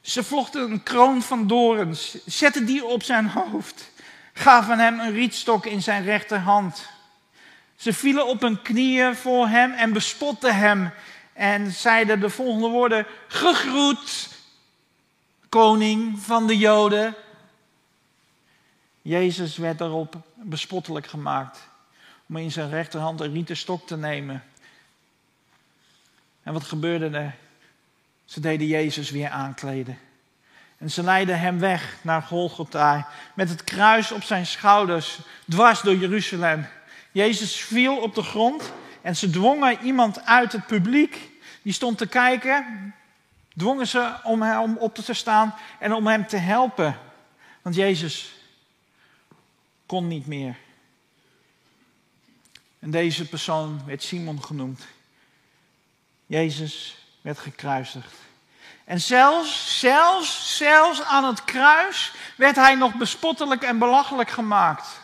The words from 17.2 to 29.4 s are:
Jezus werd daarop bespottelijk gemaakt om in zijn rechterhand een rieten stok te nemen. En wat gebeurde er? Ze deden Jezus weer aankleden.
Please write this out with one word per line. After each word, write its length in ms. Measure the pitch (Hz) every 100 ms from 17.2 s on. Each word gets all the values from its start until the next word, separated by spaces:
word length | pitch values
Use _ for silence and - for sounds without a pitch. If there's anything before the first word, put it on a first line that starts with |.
| - - _ _ _ _ _ _ _ _ _ _ _ _ _ _ _ _
Jezus 540 | 151 170 185 175 175 151
werd 220 | 165 160
daarop 380 | 170 160 156 170 -
bespottelijk 720 | - 220 151 - 185 165 156 143
gemaakt 600 | 151 147 135 135 - - _ _ _ - _ _
om 100 | 160
in 160 | 165
zijn 180 | 156 151
rechterhand 500 | 156 160 165 156 165
een 120 | 151
rieten 240 | 151 170 160
stok 300 | - 180 -
te 100 | 160
nemen. 480 | 151 147 139 135 - _ _ _ _ _ _ _ _ _ _ _ _ _ _ _ _ _ _ _
En 100 | -
wat 120 | 156
gebeurde 540 | 143 156 165 170 160 147
er? 180 | 143 139 _ _ _ _ _ _ _ _
Ze 160 | _ -
deden 260 | 156 156 151
Jezus 440 | 156 156 147 139
weer 180 | 143 143
aankleden. 680 | 139